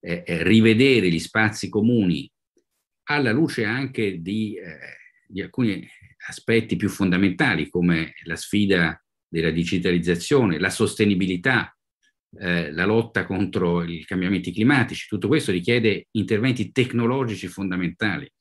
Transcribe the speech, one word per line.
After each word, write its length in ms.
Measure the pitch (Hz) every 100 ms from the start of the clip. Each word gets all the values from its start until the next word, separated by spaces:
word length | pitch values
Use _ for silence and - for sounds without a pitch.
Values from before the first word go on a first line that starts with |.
eh, 220 | 87 87 -
eh, 180 | 85
rivedere 680 | 85 110 110 110 135 127 92
gli 100 | 82
spazi 500 | - 110 107 107 95
comuni 600 | 104 110 120 95 76 69 _ _ _ _ _ _ _ -
alla 220 | 147 127
luce 320 | 113 160 -
anche 580 | 107 120 135 131 107 90
di, 360 | 82 107 107 98
eh, 200 | 90 78 69 - - _ _
di 160 | 92
alcuni 460 | 90 - 117 95 - - - _ -
aspetti 480 | - - 113 110 87
più 140 | 104
fondamentali 800 | - 98 90 98 85 147 85 76
come 440 | 87 87 82 78 -
la 120 | 82 85
sfida 680 | - 104 101 92 82 76 _ _ _
della 260 | 82 82
digitalizzazione, 1080 | 80 85 95 92 90 85 85 - 143 110 80
la 100 | 92
sostenibilità, 1040 | - 104 - 104 95 95 92 135 123 87 _ _ _ _ _ _ -
eh, 340 | 95 87 80
la 140 | 80 92
lotta 400 | 113 113 - 87
contro 580 | 95 95 95 90 87
i 200 | 85 85
cambiamenti 480 | - 92 92 98 90
climatici, 560 | 87 113 143 113 - -
tutto 220 | 104 104
questo 240 | 139 110
richiede 540 | 90 87 120 110 98 -
interventi 600 | 113 95 107 127 127 101
tecnologici 760 | - 127 117 117 131 127 98 92
fondamentali. 840 | 90 98 90 90 - 107 80 69 _